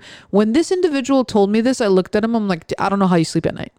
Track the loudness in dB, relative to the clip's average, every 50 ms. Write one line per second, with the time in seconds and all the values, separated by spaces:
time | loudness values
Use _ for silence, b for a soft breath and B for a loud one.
0 | B B B B B B 0 0 2 2 2 0 0 0 0 0 0 0 -2 -2
1 | 0 0 0 0 0 0 0 2 2 2 2 0 0 0 0 0 0 2 2 2
2 | 0 0 -2 -2 0 0 -2 -2 -2 -2 -4 -4 -6 -8 -6 -4 -2 -2 0 0
3 | 2 2 2 2 0 0 -2 -2 -4 -4 -4 -6 -10 -14 -10